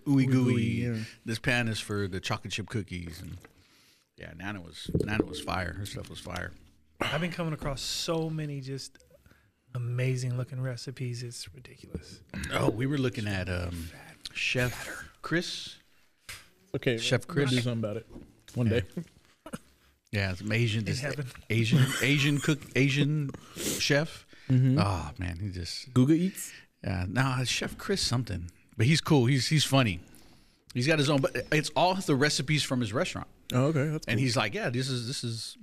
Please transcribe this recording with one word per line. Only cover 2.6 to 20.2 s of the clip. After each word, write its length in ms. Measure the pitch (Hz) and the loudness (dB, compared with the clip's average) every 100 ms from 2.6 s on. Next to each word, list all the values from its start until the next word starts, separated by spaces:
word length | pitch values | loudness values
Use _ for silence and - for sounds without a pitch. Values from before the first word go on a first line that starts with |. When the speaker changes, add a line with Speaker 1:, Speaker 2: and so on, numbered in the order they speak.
| 98 | -4
Speaker 1:
cookies. 520 | 113 92 90 85 82 | -4 -4 -6 -8 -10
And 160 | 85 90 - _ _ _ _ _ _ - | -12 -14 -16 _ _ _ _ _ _ -18
yeah, 140 | 82 80 | -16 -10
Nana 240 | 95 101 | -10 -10
was, 280 | 85 78 - 87 | -12 -14 -4 -2
Nana 200 | 101 107 90 | 2 0 0
was 140 | - | -4
fire. 320 | - 90 87 | -4 -2 -4
Her 120 | 87 101 | -6 -8
stuff 240 | - 92 | -10 -12
was 100 | 85 | -12
fire. 320 | - 90 90 - - _ _ _ | -8 -8 -8 -10 -20 _ _ _
Speaker 3:
I've 200 | - 143 | -2 -2
been 100 | 175 | -2
coming 220 | 165 165 | -4 -6
across 280 | 151 147 131 | -4 -6 -6
so 480 | - - - 165 160 | -6 -4 -2 -2 -2
many 320 | 156 151 143 | -4 -6 -8
just 360 | 131 135 - - _ - _ _ _ _ _ | -8 -10 -10 -18 _ -20 _ _ _ _ _
amazing 640 | 123 120 120 127 127 127 123 | -6 -2 0 0 0 -2 -4
looking 240 | 127 127 | -4 -4
recipes. 640 | 131 120 - 127 127 120 | -6 -6 -10 -6 -6 -6
It's 300 | 120 120 - | -8 -12 -14
ridiculous. 680 | 135 - - - - - - - - - | -16 -20 -20 -12 -12 -12 -18 -12 -8 -4
Speaker 1:
Oh, 160 | - - | 0 0
we 160 | 104 131 | 0 0
were 120 | 143 | 0
looking 300 | 127 - 104 | 0 -2 -4
at, 220 | 95 92 | -2 -2
um, 400 | 90 87 85 82 - - - - | -2 -4 -6 -10 -14 -20 -18 -14
Chef 720 | - - 127 123 - - - - - | -6 -2 0 0 -2 -8 -12 -14 -14
Chris. 540 | - 160 175 - - - _ _ _ _ - - - _ _ 139 | -4 -2 -2 -6 -10 -16 _ _ _ _ -20 -18 -20 _ _ -4
Speaker 2:
Okay, 220 | - 117 | 0 0
Speaker 1:
Chef 280 | 117 123 - | 2 0 0
Speaker 2:
we'll 60 | 143 | 0
Speaker 1:
Chris. 140 | 131 | 2
Speaker 2:
do 60 | 127 | 2
something 180 | 120 117 | 2 0
about 180 | 110 107 | -2 -4
it 100 | - - - _ - | -8 -16 -20 _ -8
one 140 | 123 120 | 0 4
Speaker 1:
Yeah. 120 | 110 | 4
Speaker 2:
day. 20 | 95 - 165 - _ _ - - - _ _ _ _ | 0 -6 -12 -16 _ _ -16 -16 -16 _ _ _ _
Speaker 1:
Yeah, 180 | 107 | 0